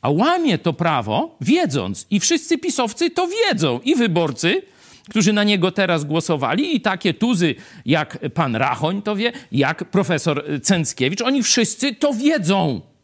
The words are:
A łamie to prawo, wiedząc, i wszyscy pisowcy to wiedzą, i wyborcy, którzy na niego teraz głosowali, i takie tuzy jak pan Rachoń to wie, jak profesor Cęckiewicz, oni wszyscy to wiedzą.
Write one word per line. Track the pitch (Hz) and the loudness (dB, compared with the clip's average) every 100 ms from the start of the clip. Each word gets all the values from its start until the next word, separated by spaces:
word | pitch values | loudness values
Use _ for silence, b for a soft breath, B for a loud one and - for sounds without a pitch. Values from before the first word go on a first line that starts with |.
A | 120 | 0
łamie | 151 269 359 330 175 | 2 2 2 2 0
to | 170 | 0
prawo, | 147 170 143 104 107 330 - | -2 0 0 0 -2 -2 -6
wiedząc, | 135 311 320 135 92 98 - | 0 2 2 0 -2 -6 -2
i | 202 | 0
wszyscy | - 339 - 330 | 2 0 0 -2
pisowcy | 339 - 240 - 339 | 0 -2 -2 -2 -2
to | 349 359 | 0 -2
wiedzą, | 415 453 220 156 120 | 0 0 2 0 0
i | 254 311 | 0 2
wyborcy, | 233 165 160 117 170 381 - B B B B | 2 2 0 0 0 0 -4 B B B B
którzy | 220 196 | 2 2
na | 208 | 4
niego | 208 208 175 | 2 2 0
teraz | 180 190 165 | 0 0 0
głosowali, | 143 156 165 156 123 175 349 285 | 0 -2 0 0 0 0 0 0
i | |
takie | 208 185 196 | -2 -2 -2
tuzy | - 233 208 170 - B B 120 | 0 0 2 0 -2 B B 0
jak | 156 156 - 143 | 0 0 -6 -8
pan | - 147 110 | -2 -2 0
Rachoń | 143 123 160 196 | -2 -2 -2 -4
to | 202 208 | -4 -2
wie, | 233 233 B | -2 -4 B
jak | 131 - 165 185 | 0 0 0 -2
profesor | 190 175 165 170 147 147 147 | -2 0 0 0 -2 -4 -4
Cęckiewicz, | - 190 151 - 127 202 | 0 0 0 0 -2 0
oni | 233 277 | 0 0
wszyscy | 226 - 226 - 269 226 | 2 2 2 0 -4 0
to | 294 | 0
wiedzą. | 226 285 311 165 196 165 113 - _ | 2 2 2 2 2 2 -2 -8 _